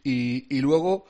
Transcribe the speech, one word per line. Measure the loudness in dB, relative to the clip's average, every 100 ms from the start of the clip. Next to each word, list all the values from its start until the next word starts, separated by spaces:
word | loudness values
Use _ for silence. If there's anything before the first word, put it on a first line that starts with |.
Y, | -4 -2 -2 -4 -4 -2
y |
luego, | 2 2 2 -2